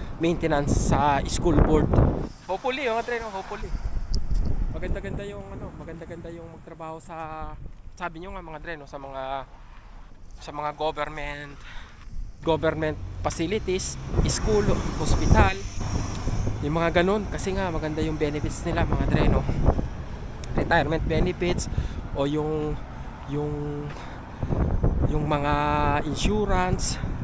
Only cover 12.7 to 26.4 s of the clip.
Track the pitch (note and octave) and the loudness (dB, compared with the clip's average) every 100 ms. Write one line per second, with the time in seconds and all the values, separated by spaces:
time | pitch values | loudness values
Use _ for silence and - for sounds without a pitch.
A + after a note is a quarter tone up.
12.7 | D#3 D#3 D3+ - - D3+ - E3 G#3+ - | 0 -2 -2 -8 -4 -4 -2 0 0 0
13.7 | F#3 - - - - - - A3+ G#3 G3+ | -2 -2 -6 -2 2 2 2 4 4 4
14.7 | - - - D3+ - - A3 G3 F#3+ - | 2 0 -2 4 4 8 8 8 4 -4
15.7 | - - - - - - - - - D3 | -4 -2 -2 -2 -2 -2 0 0 0 0
16.7 | D#3+ E3 E3+ F3+ G#3+ F#3+ - G3 F#3+ F#3 | 2 4 4 4 4 0 -2 -2 0 0
17.7 | D#3+ D#3 D#3 D#3 D#3 D3+ D3 - - E3+ | 0 -2 0 0 2 0 0 -2 -2 -2
18.7 | E3+ D#3+ - - D#3 C#3+ - C#3 - C#3 | 0 2 2 4 4 6 4 2 4 4
19.7 | - - - - - - - - - - | 4 0 -6 -8 -8 -10 -10 -4 -2 4
20.7 | E3 C#3+ D#3+ - D#3+ F3+ F3 F3 F3 - | 4 4 2 2 2 2 2 0 0 0
21.7 | - - - - - C#3 D3+ D3+ D#3 D3+ | -2 -2 -6 -6 -2 0 0 0 0 -2
22.7 | D#3 - - - - - C#3+ D3 D3 D3 | -4 -6 -10 -10 -10 -6 -4 -2 -2 -4
23.7 | D3 D3 - - - - - - - - | -6 -6 -8 -10 -12 -12 -6 -2 2 2
24.7 | - - - - D3+ D3+ D3 C#3+ D3 D3 | 4 4 4 4 2 2 2 4 2 4
25.7 | D3 D3 D3 D3 C#3 - G#3+ | 4 4 4 0 0 2 2